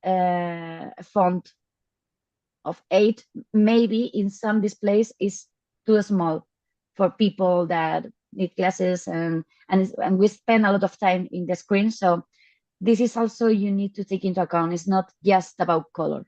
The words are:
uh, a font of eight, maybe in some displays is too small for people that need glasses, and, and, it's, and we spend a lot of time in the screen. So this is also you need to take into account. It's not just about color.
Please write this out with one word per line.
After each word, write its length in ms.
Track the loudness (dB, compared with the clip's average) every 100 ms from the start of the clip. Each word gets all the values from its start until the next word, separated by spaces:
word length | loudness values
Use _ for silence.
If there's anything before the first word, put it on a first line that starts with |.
uh, 840 | 0 0 0 -2 -4 -8 -12 -14 -16 -18
a 60 |
font 500 | -6 0 0 0 -8 _ _ _ _ _ _ _ _ _ _ _
of 180 | -12 -12 _
eight, 360 | 2 2 0 _ -20 -4
maybe 520 | 2 4 4 2 0
in 260 | -2 -4 -6
some 300 | -4 -2 0
displays 520 | 0 -2 0 2 0 -2
is 280 | -6 -6 -18 _ _ _ 0
too 140 | 0
small 440 | 2 -2 0 -4 _ _ _ _ _
for 160 | -2 -2
people 560 | 2 0 2 0 2 0
that 400 | -2 0 -2 -6 _ _
need 220 | -6 -6 -2
glasses, 520 | -2 0 -2 -2 -6
and, 360 | -6 -4 -4 -6 _ _
and, 140 | 0
it's, 100 | 0 -2
and 160 | -2 2
we 100 | 2
spend 360 | 0 0 2
a 80 | 4
lot 120 | 2
of 140 | 0 0
time 300 | 0 0 -4
in 140 | -8 -6
the 100 | -6
screen. 340 | -2 0 0
So 340 | 0 0 0 -4 _ _ _ _ _
this 200 | 0 2
is 160 | 2 0
also 320 | -4 0 0
you 220 | 2 0
need 240 | -2 -4 -8
to 80 |
take 200 | -8 -4
into 180 | -4 -2
account. 300 | -2 0 -2
It's 160 | -4 0
not 240 | 0 -2 _
just 300 | 2 2 0 _
about 340 | -2 -2 -2
color. 320 | -6 -6 -6